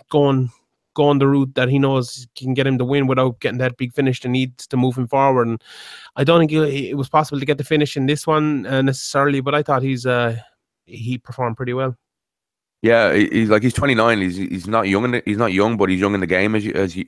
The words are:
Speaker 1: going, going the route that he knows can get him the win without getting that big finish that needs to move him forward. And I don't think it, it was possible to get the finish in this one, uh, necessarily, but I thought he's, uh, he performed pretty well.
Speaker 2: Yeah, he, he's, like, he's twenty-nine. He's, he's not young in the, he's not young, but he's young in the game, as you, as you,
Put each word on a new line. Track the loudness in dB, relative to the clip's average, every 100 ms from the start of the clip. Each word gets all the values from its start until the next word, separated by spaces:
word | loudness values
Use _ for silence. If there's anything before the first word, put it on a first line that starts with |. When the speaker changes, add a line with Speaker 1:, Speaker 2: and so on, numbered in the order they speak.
| -2
Speaker 1:
going, | 2 4 2 0 -6 _ _ _
going | 0 2 4
the | 4
route | 2 0 0
that | 0
he | 2
knows | 2 0 -4 -10 -18 -10
can | -4
get | 0 0
him | 0
the | 0
win | 0 2
without | 2 0 0
getting | -4 -2
that | -4 -4
big | -8
finish | -2 -2 -2
that | -2
needs | -2 -2 -6 -4
to | 0
move | 0 -2
him | -2
forward. | 2 2 2 0
And | -4 -10 -20 -20 -20 -10 -2
I |
don't | 4 4
think | 4
it, | 2 0 -2 -6
it | -6
was | -2
possible | 0 0 -2
to | -2
get | -2
the |
finish | 0 0 0 0
in | -2
this | -2 0
one, | 0 0 -4 -4
uh, | 0
necessarily, | 0 -2 -4 0 0 0
but | -2 -2
I |
thought | 0 0
he's, | 0 -2 -2
uh, | 0 0 -2 -10 _ _ _ _
he | -12 -8 -8
performed | -10 -6 -6 -6
pretty | -6
well. | -4 -4 -6 _ _ _ _ _ _ _ _
Speaker 2:
Yeah, | 2 4 4
he, | 4 2
he's, | 2 2
like, | 2
he's | 2 0
twenty-nine. | 0 2 2 2
He's, | -2 -4
he's | -8 -8 -4
not | -2 2
young | 0 0
in |
the, | -2
he's | -4 -2
not | 0
young, | 0 0 2
but | 0
he's | 0
young | 0 -2
in |
the | 0
game, | 0 0 -2
as | -4
you, |
as | -4 -4
you, | -4